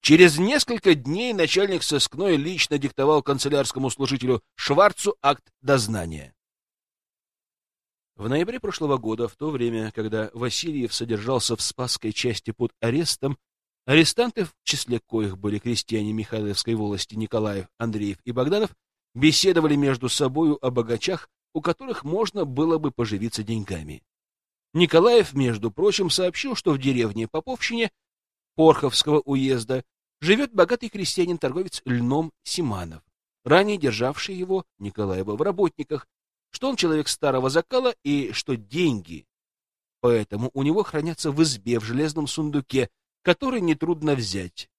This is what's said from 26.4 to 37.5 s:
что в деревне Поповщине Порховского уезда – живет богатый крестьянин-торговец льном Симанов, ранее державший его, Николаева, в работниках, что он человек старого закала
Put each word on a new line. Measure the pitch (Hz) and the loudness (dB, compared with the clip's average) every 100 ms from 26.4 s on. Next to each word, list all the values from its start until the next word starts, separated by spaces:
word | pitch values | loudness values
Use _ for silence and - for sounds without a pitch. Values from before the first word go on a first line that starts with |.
| 277 233 | -6 -2
что | - | 0
в | 139 | 0
деревне | 131 123 113 104 113 | 0 0 0 -2 -4
Поповщине | 156 262 254 - 233 226 _ _ _ _ _ _ - | -6 -6 -6 -4 -2 -4 _ _ _ _ _ _ 6
Порховского | 160 - 135 - - 147 | 6 6 2 0 2 0
уезда – | 139 135 135 131 113 131 - _ _ _ | 0 -2 0 0 -2 -6 -8 _ _ _
живет | 156 220 277 | 2 2 2
богатый | 214 175 240 233 | 2 2 2 -6
крестьянин-торговец | 202 180 - 175 170 135 151 190 - 131 | -8 -6 -2 -2 -2 -4 -4 -8 -10 -4
льном | 123 120 143 160 _ | -2 0 -2 -4 _
Симанов, | - - 147 98 87 80 _ _ _ _ | -8 -4 -4 -4 -8 -14 _ _ _ _
ранее | 123 165 208 208 | 4 4 4 0
державший | 139 104 127 147 - 185 | -2 -2 -4 -4 -10 -8
его, | 180 190 - _ | -4 -4 -6 _
Николаева, | 101 104 101 92 95 104 | -12 -6 -4 -4 -4 -2
в | |
работниках, | 180 185 175 - 147 147 - _ _ _ _ | -2 0 -2 -2 -8 -8 -10 _ _ _ _
что | - 262 | -6 -4
он | 254 | 0
человек | 175 156 147 | 0 0 -2
старого | - 147 131 | -2 0 2
закала | 131 | 2